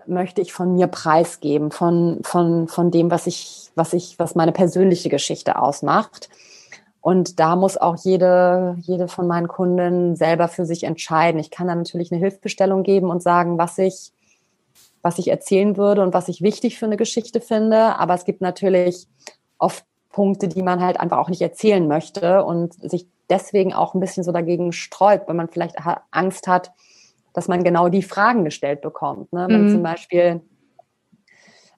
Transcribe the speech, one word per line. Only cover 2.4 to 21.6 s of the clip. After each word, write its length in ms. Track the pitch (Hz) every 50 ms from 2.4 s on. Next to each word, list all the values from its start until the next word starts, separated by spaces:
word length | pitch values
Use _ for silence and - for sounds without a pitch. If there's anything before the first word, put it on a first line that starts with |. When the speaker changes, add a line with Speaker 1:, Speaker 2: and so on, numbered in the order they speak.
| 175 170 170 170 165
Speaker 1:
von 240 | 160 - - 170 175
dem, 180 | 175 170 165 175
was 180 | 175 165 -
ich, 420 | 180 170 - - - - - - - -
was 180 | 160 165 - -
ich, 260 | 175 175 - - -
was 160 | 170 160 -
meine 160 | 175 165 165
persönliche 560 | 160 - 190 170 - 180 190 190 175 175 -
Geschichte 500 | 156 - 185 - - 160 - - - -
ausmacht. 680 | - 123 143 143 - 147 143 156 202 226 - - - - - _ _ - - - - - - - - _ _ _ _
Und 400 | - 165 185 185 170 - - -
da 160 | 160 160 175
muss 220 | 180 196 190 -
auch 180 | - - 175 170
jede, 800 | 170 - 190 185 175 185 180 180 180 180 180 180 185 185 180 175 175
jede 260 | 175 175 185 175 180
von 180 | 175 - - 180
meinen 220 | 175 170 170 170
Kunden 720 | 170 - - 185 180 180 180 180 175 180 180 175 175 170
selber 320 | 160 160 160 165 165 170 170
für 160 | - - 175
sich 180 | 160 170 175 -
entscheiden. 560 | - 165 - - - 165 160 165 170 165 160
Ich 100 | 151 -
kann 180 | - - 175
da 80 | 180 170
natürlich 360 | 170 170 - - 170 175 175
eine 80 | 180 170
Hilfestellung 640 | 185 196 196 - - 202 - - 196 190 190 190 180
geben 260 | 202 196 196 185 180
und 140 | 170 175 175
sagen, 340 | 175 175 175 175 175 175
was 200 | 165 170 170 -
ich, 340 | - 190 190 185 - - - _ _ _ _ _ _ _ _ _ _ _ _ _ _ _ _ _ _ -
was 160 | 170 170 -
ich 100 | 165 127
erzählen 480 | 117 - - - 196 185 202 208 196
würde 240 | 196 202 202 202 202
und 120 | 196 180 175
was 140 | 185 175
ich 140 | - 175 -
wichtig 380 | 165 214 214 - - 226 - -
für 60 | 233
eine 120 | 220 208
Geschichte 420 | 202 226 - - 247 220 - - 226
finde. 580 | 226 - 226 214 220 220 220 220 226 220 -
Aber 160 | - - 165 180
es 120 | 180 -
gibt 160 | - 180 -
natürlich 680 | 185 180 180 - 202 190 190 180 180 180 175 - - _ _ _ - - - _ _ _ _
oft 280 | - - 185 - - - _ _ _ _ _
Punkte, 380 | - 202 202 196 196 196 202
die 160 | 175 160 190 185
man 180 | 180 180 180
halt 180 | 180 185 - -
einfach 200 | - 170 170 131
auch 100 | - -
nicht 120 | 180 -
erzählen 460 | 180 160 - -